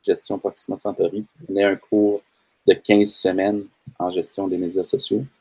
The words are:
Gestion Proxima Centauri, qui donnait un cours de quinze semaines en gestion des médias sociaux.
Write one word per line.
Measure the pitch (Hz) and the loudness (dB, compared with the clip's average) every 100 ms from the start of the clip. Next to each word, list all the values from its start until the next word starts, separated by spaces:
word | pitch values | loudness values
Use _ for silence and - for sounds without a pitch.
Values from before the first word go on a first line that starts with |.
Gestion | - 87 - 101 | 0 -2 -2 -6
Proxima | 101 - - 95 | -6 -8 -10 -8
Centauri, | 104 92 - 104 107 _ | -8 -2 -2 -2 -12 _
qui | - | -6
donnait | 98 | 0
un | 101 95 | 0 0
cours | _ 107 104 104 _ _ _ _ - | _ 2 2 0 _ _ _ _ 4
de | |
quinze | 90 - 104 104 | 4 4 6 6
semaines | - 95 92 98 104 101 _ - _ | 2 -2 0 0 -2 -8 _ -20 _
en | 90 | -4
gestion | 90 - - 95 | -4 -6 -6 -4
des | 90 | -4
médias | 87 92 | -2 -2
sociaux. | 87 - - 107 139 _ | -2 -4 -2 -4 -4 _